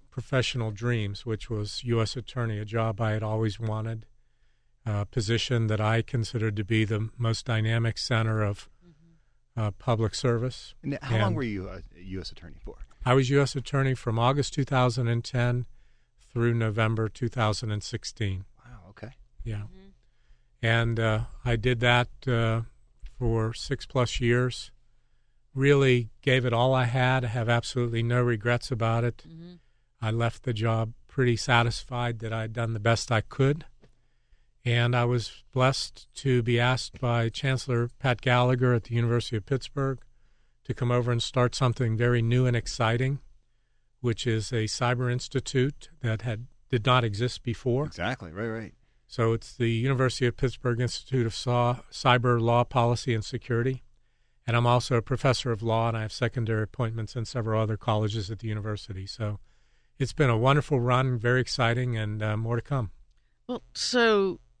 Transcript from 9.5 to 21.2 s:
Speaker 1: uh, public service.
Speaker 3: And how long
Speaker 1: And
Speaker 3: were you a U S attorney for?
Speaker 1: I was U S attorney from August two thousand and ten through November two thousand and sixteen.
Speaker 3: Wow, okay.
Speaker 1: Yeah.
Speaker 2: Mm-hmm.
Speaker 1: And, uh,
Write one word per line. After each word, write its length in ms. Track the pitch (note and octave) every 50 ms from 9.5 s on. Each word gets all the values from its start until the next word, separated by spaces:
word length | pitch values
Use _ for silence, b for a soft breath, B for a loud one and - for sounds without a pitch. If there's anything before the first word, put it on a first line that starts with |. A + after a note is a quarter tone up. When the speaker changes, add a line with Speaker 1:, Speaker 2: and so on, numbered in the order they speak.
| - A2+
Speaker 1:
uh, 100 | G#2+ G#2
public 420 | F#2+ - - - A#2 G#2+ A2+ G#2 -
service. 600 | - - B2+ A#2 A2+ A#2+ B2+ - - - - - -
Speaker 3:
And 160 | - C#3 C#3+ -
how 140 | - B2+ A2+ A2+
long 80 | G#2 G2
Speaker 1:
And 80 | G#2+
Speaker 3:
were 60 | A2
you 260 | C3 A2+ G#2 F#2+ F#2 F#2
a 140 | F#2 F#2 - - - F2
U 200 | F#2 F#2+ F#2 F#2
S 100 | F2 -
attorney 280 | - - - E2 - - -
for? 120 | - - - - - - - -
Speaker 1:
I 100 | B2 B2
was 140 | C3+ C3 B2
U 100 | C#3 C#3
S 160 | C#3 C3 -
attorney 380 | C#3 B2 - - C#3 C3+ C3 C3
from 240 | - - A#2 A2 A2+
August 360 | A#2 B2+ C#3 C#3+ C3 - -
two 100 | D3 C3+
thousand 440 | - C3+ B2+ B2+ B2+ A2+ B2+ A#2+ A#2
and 160 | A#2+ A#2 -
ten 420 | - - B2 A#2+ B2 A#2+ B2 A#2+ - - - - - _ _ _ _ _ _ _ _
through 220 | - A#2+ A#2 A#2+ A#2
November 540 | A#2 A2+ A2 G2+ A2+ A2 A2 A2+ A2 A2 G#2+
two 200 | - - B2 A2+
thousand 420 | - B2+ A2 G#2+ G#2 - - G#2+
and 100 | G#2 G#2
sixteen. 640 | - - - A2 - - - - A2 G2 F#2+ F#2+ F#2+ - - _ -
Speaker 3:
Wow, 260 | A#2+ A#2+ G#2 F2 F#2
okay. 240 | G2+ - G#2+ B2 C#3 - - _ _ -
Speaker 1:
Yeah. 200 | - A#2 G#2+ G#2
Speaker 2:
Mm-hmm. 260 | G#2 - F#3 G3 F#3+ G3 - _ _ _ _ _ _ _ - _ _ _ _ -
Speaker 1:
And, 380 | - A2+ A#2 A#2 A#2 A#2 A#2 A2+
uh, 200 | A2+ A2+ G#2+ A2